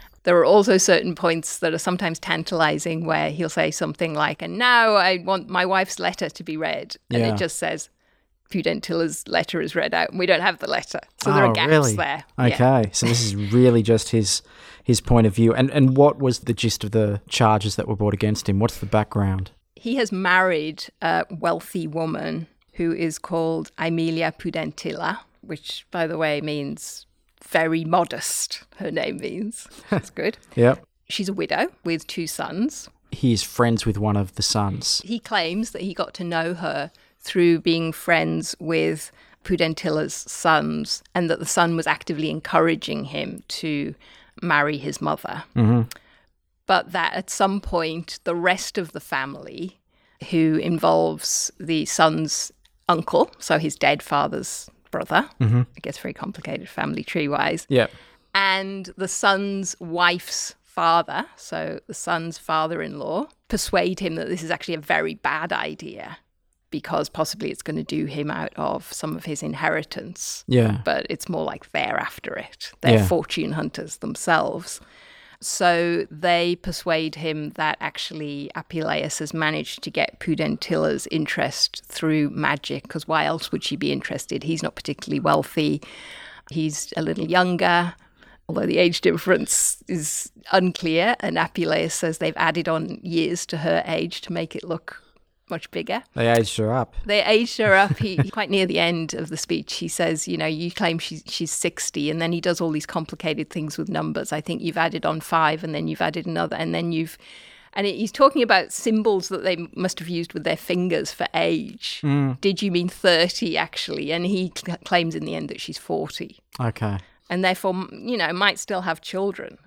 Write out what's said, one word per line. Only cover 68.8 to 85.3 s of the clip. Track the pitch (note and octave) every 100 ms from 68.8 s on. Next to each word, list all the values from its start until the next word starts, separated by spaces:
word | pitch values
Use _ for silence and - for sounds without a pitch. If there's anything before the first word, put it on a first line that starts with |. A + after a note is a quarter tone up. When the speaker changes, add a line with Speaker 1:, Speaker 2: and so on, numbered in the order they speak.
| -
Speaker 1:
some | - D#3 D#3+
of |
his | E3 D3
inheritance. | D3+ D3 D#3+ D#3+ - - - - - - -
Speaker 2:
Yeah. | B2 A2 G#2
Speaker 1:
But | G#2+ C2+ -
it's | D#3 -
more | D#3+
like | D#3 - -
they're | - - -
after | - - -
it. | - - - - -
They're | - A2+
Speaker 2:
Yeah. | F#2+
Speaker 1:
fortune | E3+ - - D#3
hunters | D#3 D3 - D#3 -
themselves. | - C#3+ - D#3+ - F3+ - - - - - - - -
So | - - F3+ E3+ E3+ E3+ -
they | D3+ F3 F3 F3 F3
persuade | F#3+ D#3+ F3+ D#3+ D#3+
him | D3+ D#3+ D3+ D3+
that | - D#3 -
actually | D3+ - - D3+ D3 C#3+ C#3+
Apuleius | - - E3 D#3 D3+ D3 -
has | D3+
managed | D#3+ D#3 D3+ D3 -
to | -
get | D#3 - -
Pudentilla's | - D#3 D3+ D3+ - D#3 D#3 D3 -
interest | D#3+ D3 - C3+ - - - -
through | - D#3+ D#3 D3
magic, | - D3 C#3+ - C#3 -
'cause | D#3 D#3
why | D#3
else | D3+ D#3+ -
would | -
she | - D3
be | C#3+
interested? | C#3 - - - -
He's | D3+ -
not | -
particularly | - - C#3+ - C#3+
wealthy. | D3+